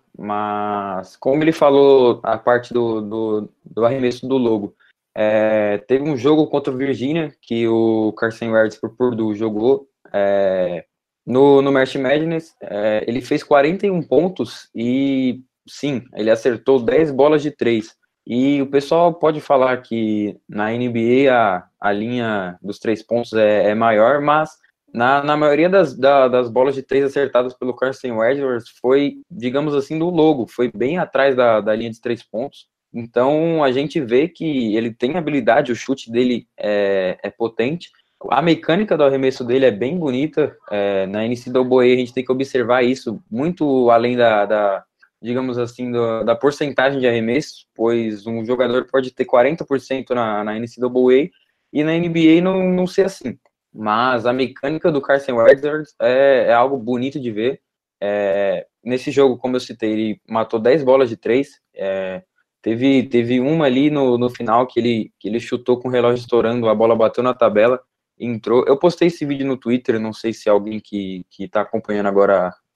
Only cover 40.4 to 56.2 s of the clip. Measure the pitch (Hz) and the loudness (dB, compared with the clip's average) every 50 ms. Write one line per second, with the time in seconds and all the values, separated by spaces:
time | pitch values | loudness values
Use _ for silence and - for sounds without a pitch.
40.4 | 147 127 - _ _ - 104 101 101 101 98 95 95 92 98 107 110 117 123 120 | -2 -2 -4 _ _ -8 -4 -2 -2 -2 -2 -2 -2 -4 -4 -4 -4 -4 -6 -6
41.4 | - 127 123 127 127 123 127 131 123 123 127 127 123 120 - 131 127 - 131 131 | -6 -2 -2 0 0 2 2 4 4 4 4 2 0 -4 -6 -6 -4 -4 -4 -4
42.4 | 135 131 - 127 117 113 123 127 123 123 127 127 - 120 104 92 - - 107 120 | -4 -2 -2 -2 0 0 0 2 2 0 -2 -2 -6 -10 -10 -10 -10 -10 -8 -6
43.4 | 143 175 180 - 156 143 131 131 123 117 117 117 117 120 123 123 120 113 107 104 | -4 -4 -4 -2 -2 0 0 2 4 4 4 4 4 0 0 2 2 2 2 2
44.4 | 101 101 107 104 104 101 98 90 - _ _ _ _ _ _ _ 110 117 120 131 | 0 0 0 0 0 0 -2 -4 -8 _ _ _ _ _ _ _ -8 -6 -4 -4
45.4 | 131 127 120 123 120 117 120 - 123 123 120 120 117 113 113 113 107 113 117 117 | -4 -4 -4 -6 -6 -6 -8 -10 -8 -4 -2 -2 -2 -2 -2 -2 0 0 0 2
46.4 | 135 143 143 - 156 143 123 - 131 139 139 135 127 123 117 117 113 113 120 147 | 0 0 0 -2 -4 -4 -2 0 0 0 0 0 0 0 0 0 0 -2 -2 -2
47.4 | - - - - _ _ _ - 113 117 117 117 113 110 107 104 98 113 113 113 | -4 -6 -12 -20 _ _ _ -2 0 0 0 0 -2 -4 -6 -8 -8 -8 -8 -6
48.4 | 110 113 127 123 127 120 120 127 127 - - 135 127 127 - - 123 - - 123 | -4 -2 -2 0 0 0 0 -2 -2 -2 -2 -2 -2 -2 -4 -6 -4 0 2 2
49.4 | 123 135 160 - 160 - 139 127 - - 135 131 117 - 123 123 117 110 104 104 | 2 2 0 -4 -4 -4 -4 -4 -4 -4 -6 -6 -6 -4 -4 -4 -2 -2 -4 -4
50.4 | 104 107 107 110 120 117 - 117 123 123 123 127 127 127 127 135 156 180 _ _ | -4 -6 -6 -6 -8 -10 -6 -6 -4 -2 0 2 4 6 6 4 4 0 _ _
51.4 | _ _ _ _ _ _ - 143 151 160 165 170 180 175 165 170 160 156 160 175 | _ _ _ _ _ _ -4 -2 0 0 0 0 -2 -2 0 4 4 6 6 6
52.4 | 175 190 190 190 185 185 180 185 185 180 - - 190 185 - - - 247 - - | 4 2 0 0 0 0 0 0 -2 -2 0 0 -2 -2 -4 -8 -12 -12 -12 -14
53.4 | _ _ _ _ _ _ - - 107 107 107 113 123 131 127 117 107 123 127 131 | _ _ _ _ _ _ -12 -6 -4 -2 0 2 2 0 0 0 0 -2 0 -2
54.4 | 131 120 - - - 143 160 156 - 175 160 - - - 139 139 139 - 123 117 | -2 -4 -6 -6 -6 -6 -4 -2 0 0 0 0 0 0 0 0 0 -2 0 4
55.4 | 113 110 - 139 143 147 151 156 151 - _ - 113 120 127 135 | 6 6 6 4 2 -4 -6 -6 -8 -10 _ -2 0 2 2 4